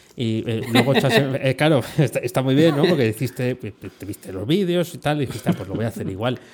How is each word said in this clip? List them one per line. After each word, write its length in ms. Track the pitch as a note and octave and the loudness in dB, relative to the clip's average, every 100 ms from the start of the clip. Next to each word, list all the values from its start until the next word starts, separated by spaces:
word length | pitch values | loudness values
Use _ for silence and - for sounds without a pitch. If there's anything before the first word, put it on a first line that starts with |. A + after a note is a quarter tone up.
| - - | -16 -6
Y, 260 | A2+ A2 - | -2 -2 -2
eh, 160 | A2+ A2+ | -4 0
luego 220 | A#2 B2+ B2+ | 0 4 2
echas 200 | C3+ - | 4 2
en, 220 | C3+ C3 | 2 0
eh, 160 | C3+ C3 | -2 2
claro, 260 | D3+ C#3 - | 4 2 2
<laughs> 80 | - | 0
está, 180 | C3 - | 0 0
está 220 | B2 C#3 | -2 -2
muy 140 | C3 C3+ | 2 6
bien, 200 | E3 C#3+ | 6 6
¿no? 100 | F3+ | 2
Porque 220 | D#3+ A2 | 4 2
hiciste, 460 | G#2+ B2 - B2 | 0 -6 -4 -4
te, 180 | B2 G#2+ | -4 -10
te 340 | - F#2+ - - | -14 -16 -14 -12
viste 260 | - - | -12 -10
los 140 | F#2+ G#2+ | -8 0
vídeos 480 | F#3+ F3 F3 E3+ B2+ | 0 2 0 -2 -4
y 20 | |
tal, 240 | D3 D3+ | -4 -2
y 60 | C3+ | -4
dijiste, 240 | A2 F#3 | -4 -2
"Ah, 20 | - | -2
pues 140 | F#2+ | -4
lo 60 | G2 | -4
voy 100 | A2+ | -4
a 40 | |
hacer 200 | G#3 - | -4 -8
igual, 300 | F#2+ A#2+ B2 - | -4 -4 -4 -10